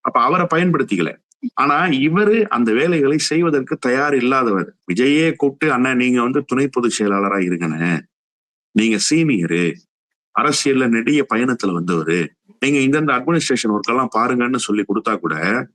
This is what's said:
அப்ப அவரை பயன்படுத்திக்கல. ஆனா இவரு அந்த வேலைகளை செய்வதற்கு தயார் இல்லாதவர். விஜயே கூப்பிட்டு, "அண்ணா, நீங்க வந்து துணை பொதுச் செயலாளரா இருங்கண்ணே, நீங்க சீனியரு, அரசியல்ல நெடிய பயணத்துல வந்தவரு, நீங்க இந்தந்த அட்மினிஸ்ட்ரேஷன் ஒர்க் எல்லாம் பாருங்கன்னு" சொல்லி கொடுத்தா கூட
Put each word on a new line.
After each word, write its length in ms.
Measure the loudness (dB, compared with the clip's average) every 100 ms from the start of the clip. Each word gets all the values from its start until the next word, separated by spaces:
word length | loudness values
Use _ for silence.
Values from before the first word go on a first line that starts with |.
அப்ப 200 | 0 0
அவரை 260 | 0 0 0
பயன்படுத்திக்கல. 600 | 0 0 0 -2 -2 -2 -6 _ _ -10
ஆனா 300 | -4 0 0
இவரு 600 | 0 0 0 2 2 2 0
அந்த 260 | 0 0
வேலைகளை 460 | 2 2 2 2 0
செய்வதற்கு 580 | 0 0 0 0 -2 -4
தயார் 380 | -2 0 0
இல்லாதவர். 640 | 0 2 0 0 0 -4 _ -6
விஜயே 380 | 0 2 2 2 0
கூப்பிட்டு, 380 | -2 0 -2
"அண்ணா, 200 | 0 0
நீங்க 280 | 2 2 2
வந்து 220 | 2 -2
துணை 240 | -2 -2 0
பொதுச் 340 | 0 -2 0
செயலாளரா 360 | 0 0 0 0
இருங்கண்ணே, 640 | 0 -2 -4 -2 -2 -2 -6 _ _ _ _ _ _
நீங்க 260 | 0 2 2 2
சீனியரு, 600 | 2 2 0 0 0 0 -4 _ _ _ _ _ -2
அரசியல்ல 480 | 0 0 0 2 2
நெடிய 380 | 0 2 0 0
பயணத்துல 320 | 0 0 -2 -2
வந்தவரு, 600 | -2 -2 -2 0 -2 -2 _ _ _
நீங்க 180 | 0 2
இந்தந்த 360 | 2 0 0 -2
அட்மினிஸ்ட்ரேஷன் 540 | 0 -2 0 -2 0
ஒர்க் 160 | -2 -2
எல்லாம் 200 | -2 0 0
பாருங்கன்னு" 400 | 0 0 0 -2
சொல்லி 280 | -2 -2 0
கொடுத்தா 220 | -2 -2 -4
கூட 520 | -4 -4 -2 -2 -4